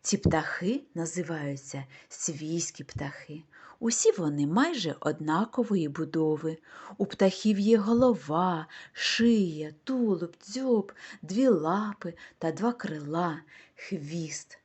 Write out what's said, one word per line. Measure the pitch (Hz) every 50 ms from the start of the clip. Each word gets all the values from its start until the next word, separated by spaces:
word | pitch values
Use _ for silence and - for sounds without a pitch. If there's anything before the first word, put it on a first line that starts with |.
Ці | _ - - 196
птахи | - 170 151 156 147 - - - 175 180 240 285 - _ _
називаються | 170 165 165 - 180 175 147 165 156 147 143 143 135 - - - 139 135 131 - - - _
свійські | - - - - 165 143 151 156 165 170 165 - - - 143
птахи. | _ - - 151 143 139 - - - 151 151 160 _ _ - - - - _
Усі | - 226 233 - - 453
вони | - - 175 151 147 147 143 143
майже | 160 214 269 339 349 262 185 165 143 -
однакової | - 151 156 156 156 151 156 170 208 226 - - 240 208 208 190 165 147
будови. | 143 165 160 143 147 165 160 156 156 151 156 160 160 160 _ - - - - - - -
У | 202
птахів | - - - 202 190 185 - - 214 214 196
є | 202 208 226 220
голова, | 202 208 233 233 254 254 233 160 143 143 151 160 180 185 175 160 156 - - - - - _
шия, | - - - - - 226 240 233 220 196 175 156 151 156 151 151 - _
тулуб, | - 262 254 240 220 196 170 170 170 - _ -
дзьоб, | - 208 254 262 262 240 214 196 - - - - - - -
дві | - 156 180 220 269 262
лапи | 233 170 151 160 175 202 214 214 202 - - 175 170 - - - _ _
та | - 165
два | 160 - 190 240 240
крила, | 240 - - 156 151 147 143 151 165 180 175 160 - - _ - - - _ _
хвіст. | _ - - 196 170 143 147 160 170 165 151 143 - - _ - - _